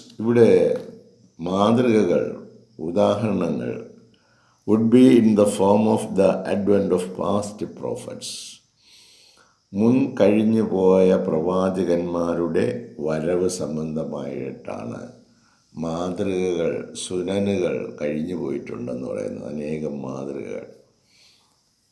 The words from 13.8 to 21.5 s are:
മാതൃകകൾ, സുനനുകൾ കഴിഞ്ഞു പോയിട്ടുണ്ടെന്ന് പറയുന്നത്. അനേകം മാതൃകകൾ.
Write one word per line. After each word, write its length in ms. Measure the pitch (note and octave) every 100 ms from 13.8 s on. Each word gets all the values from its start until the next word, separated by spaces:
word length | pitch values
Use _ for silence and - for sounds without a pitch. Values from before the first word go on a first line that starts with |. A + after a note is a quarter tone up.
| D#2+ D#2 C#2+ C#2+ C#2 C2+ C2+ - - G1+ A1+ G#1 - - _ _ _ _ _ -
മാതൃകകൾ, 1160 | E2 E2 F#2 F2+ G2 F#2 F#2 E2+ D#2+ C#2+ -
സുനനുകൾ 1000 | - - F#2 F2+ G2 G2+ G2 E2+ - - -
കഴിഞ്ഞു 340 | D2+ D#2 E2
പോയിട്ടുണ്ടെന്ന് 720 | F2 C#2+ C#2+ - A1+ B1 B1+ A#1+
പറയുന്നത്. 400 | G1+ G1+ G1+ G#1+
അനേകം 540 | D2+ D2 D#2 D2+ C#2+
മാതൃകകൾ. 640 | C2 C2+ C2+ C#2 G1+ G1+ - - _ _ _ _ _ _ _